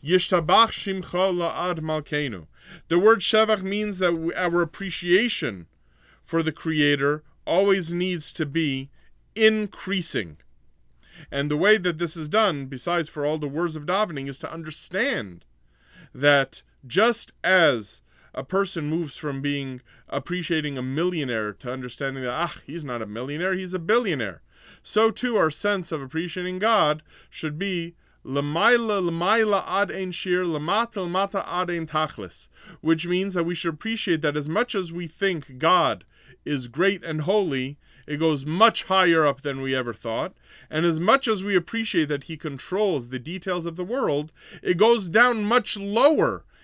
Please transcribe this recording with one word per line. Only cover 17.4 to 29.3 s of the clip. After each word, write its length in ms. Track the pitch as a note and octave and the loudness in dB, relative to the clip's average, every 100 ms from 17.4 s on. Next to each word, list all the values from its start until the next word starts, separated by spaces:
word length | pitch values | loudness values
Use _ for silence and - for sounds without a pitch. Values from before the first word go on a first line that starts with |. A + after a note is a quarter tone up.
| E3+ | 4
as 560 | F#3 D#3+ B2 G2+ - _ _ _ | 6 6 4 -4 -16 _ _ _
a 100 | - | -10
person 460 | C3+ F#3+ G3 - D3 | -2 0 0 -2 -2
moves 260 | D#3+ D#3+ - | -2 -4 -6
from 260 | D3+ C3+ | -6 -4
being 380 | C#3+ C#3+ C3+ B2+ _ - - | -2 -2 -4 -10 _ -20 -8
appreciating 680 | C#3+ - F3 E3+ D#3+ D3 C3+ | -8 -4 -6 -2 -2 -2 -4
a 40 | |
millionaire 720 | B2+ C#3 F3 F3 C3+ A#2 G#2+ | -4 0 0 0 -2 -2 -2
to 180 | G2+ B2+ | -6 -8
understanding 520 | C3 B2+ - C#3 C3+ | -8 -8 -6 -6 -4
that, 100 | B2+ | -4
ah, 220 | B2+ E3 - - | -2 -4 -6 -12
he's 180 | D#3+ | -10
not 180 | D3 A#2+ | -6 -6
a 40 | G#2+ | -6
millionaire, 480 | G#2+ C3 D3 F#3 | -6 -6 -4 -2
he's 200 | F#3+ F#3 | -2 -2
a 60 | F3+ | -6
billionaire, 640 | E3 A3+ A3+ D3 G#2+ E2 _ _ - - | 0 2 2 -2 -2 -6 _ _ -20 -20
so 260 | - - A3+ | -4 2 2
too 280 | A3 B3 A3+ | 2 0 2
our 120 | D#3+ | 2
sense 420 | - G3+ G3+ E3+ | 2 0 0 -2
of 100 | D#3+ | -6
appreciating 580 | C3 D#3+ F3+ F#3 F3+ F#3 | -4 -4 -4 -4 -6 -2
God 420 | G#3+ A3 D#3 D3+ - - - | 2 4 4 2 -4 -20 -18
should 280 | - D#3+ D3+ | -8 -6 -4
be 380 | G3 F3+ E3 - _ _ - | -2 -2 -4 -10 _ _ -6
lemaila, 760 | C3+ D3 D#3 G#3 A#3+ A3+ G3+ | -2 0 2 4 4 2 0
lemaila 640 | F3+ E3 F3+ | 0 0 2